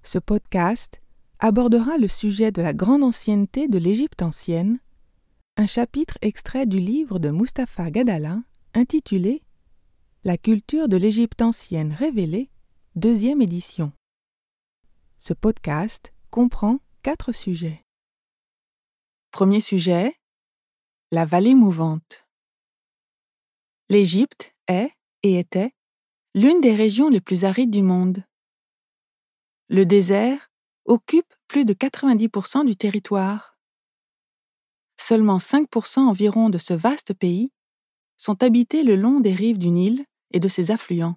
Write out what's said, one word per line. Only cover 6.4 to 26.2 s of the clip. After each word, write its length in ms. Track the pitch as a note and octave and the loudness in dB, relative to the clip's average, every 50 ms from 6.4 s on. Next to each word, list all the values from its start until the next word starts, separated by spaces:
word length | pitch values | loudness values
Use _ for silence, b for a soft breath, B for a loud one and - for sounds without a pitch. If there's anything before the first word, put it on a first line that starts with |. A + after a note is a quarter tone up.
| - - - B3+ C#4 | -14 -8 -4 -4 -2
du 120 | A3 F#3 G3 | 0 0 -2
livre 400 | F3 F#3+ A#3+ D4+ D#4+ B3 G3 F#3 | -2 -2 -2 -4 -4 -4 -4 -4
de 120 | E3 D3 | -4 -2
Mustapha 600 | D3 E3+ A#3 B3+ - - B3+ - - - F3 E3+ | -2 -2 -2 -4 -4 -6 -6 -6 -6 -8 -8 -4
Gadala 480 | D3+ A3 C4 A#3+ F#3+ D#3 D3+ D3+ F3 A3 A#3+ _ _ _ _ _ - | -2 0 0 0 0 -2 -4 -6 -8 -8 -10 _ _ _ _ _ 0
intitulé « 680 | A3+ B3 - - D#4 - - G3+ F#3+ F3 G3+ C4 D#4 _ _ _ _ _ _ _ _ _ _ _ _ _ _ _ _ - | 0 0 0 0 -4 -2 -2 -2 0 0 -2 -2 -4 _ _ _ _ _ _ _ _ _ _ _ _ _ _ _ _ -4
La 120 | F#3 F3 | -4 -4
culture 520 | - - A3 A3+ G3+ - - - D#4 D#4+ B3+ | -2 0 0 0 0 -2 -4 -4 -2 0 2
de 80 | F#3+ | 2
l'Égypte 460 | F3+ F#3 A3 G#3 A3+ A#3 A3 - - | 2 2 0 2 0 -2 -2 0 -2
ancienne 500 | A3+ A#3 A#3 - - - F3 D#3+ D#3 D3+ | 0 0 0 -4 -8 -8 -6 -4 -4 -4
révélée, 580 | D3+ D3+ C4 D#4+ C4 G#3+ F3+ D#3 D#3+ G#3+ C4+ - _ _ _ _ _ _ _ _ _ | -4 -4 -4 -2 -2 -2 -4 -2 -4 -6 -6 -8 _ _ _ _ _ _ _ _ _
deuxième 460 | F3 E3 A3+ A#3 G#3 G#3 B3 D4 D4 | -2 0 2 2 2 0 0 2 2
édition ». 500 | A#3+ F3+ E3+ F3+ F3 - - - D#3+ D3 C#3+ _ _ _ _ _ _ _ _ _ _ _ _ _ _ _ _ _ _ _ _ _ _ _ _ _ | 0 0 0 -6 -8 -10 -8 -8 -8 -8 -8 _ _ _ _ _ _ _ _ _ _ _ _ _ _ _ _ _ _ _ _ _ _ _ _ _
Ce 140 | - - | -8 -8
podcast 800 | F3 - - A3 A3 - - D#3+ D3 D3+ F3+ A3 - - - - - _ _ - | -8 -2 -2 -2 -2 -2 -6 -6 -4 -4 -6 -6 -10 -14 -20 -20 -20 _ _ -8
comprend 500 | - A#3 B3 B3 - - G#3 G#3 A#3+ C#4 _ _ _ _ | -2 0 0 0 0 -2 0 -2 -2 -2 _ _ _ _
quatre 300 | - C4+ D4+ - - - | -8 -8 -8 -6 -8 -10
sujets. 520 | A3+ - - G3 F3+ D#3+ E3+ D#3+ D#3 - _ _ _ _ _ _ _ _ _ _ _ _ _ _ _ _ _ _ _ _ _ _ _ _ _ _ _ _ _ _ | -10 -8 -6 -6 -6 -6 -6 -10 -10 -12 _ _ _ _ _ _ _ _ _ _ _ _ _ _ _ _ _ _ _ _ _ _ _ _ _ _ _ _ _ _
Premier 300 | - - F#3+ F#3+ G3+ G#3+ | -2 0 2 2 2 2
sujet, 560 | G#3+ - G3+ F#3 E3 F#3 F3 E3+ F#3+ B3+ E4 _ _ _ _ _ _ _ _ _ _ _ _ _ _ _ _ _ _ _ | 0 -2 -4 -2 0 0 0 0 0 -4 -6 _ _ _ _ _ _ _ _ _ _ _ _ _ _ _ _ _ _ _
la 120 | E3 E3 E3 | -2 -2 -2
vallée 300 | D#3 F3 F3 G3 A#3 C4+ | 0 0 2 4 6 6
mouvante. 720 | C4 A3+ G3 F3 D#3+ D#3+ D#3+ D#3 D#3+ _ _ - - _ _ _ _ _ _ _ _ _ _ _ _ _ _ _ _ _ _ _ _ _ _ _ _ _ _ _ _ _ _ _ _ _ _ | 6 6 4 2 0 -2 -2 -4 -6 _ _ -20 -20 _ _ _ _ _ _ _ _ _ _ _ _ _ _ _ _ _ _ _ _ _ _ _ _ _ _ _ _ _ _ _ _ _ _
L'Égypte 680 | G3 G#3 G3+ F3 E3 G3 B3+ - - _ - - _ _ _ | 2 4 4 4 2 0 0 0 -4 _ -20 -20 _ _ _
est, 260 | - F3+ F3+ A3+ D4 _ _ _ _ _ _ | -4 -2 -2 -2 -4 _ _ _ _ _ _
et 160 | - G3+ F#3 F3 | 0 0 0 0
était, 360 | F3+ _ - F#3 G3+ C4 _ _ _ _ _ _ _ _ _ _ | -2 _ -4 -4 -4 -4 _ _ _ _ _ _ _ _ _ _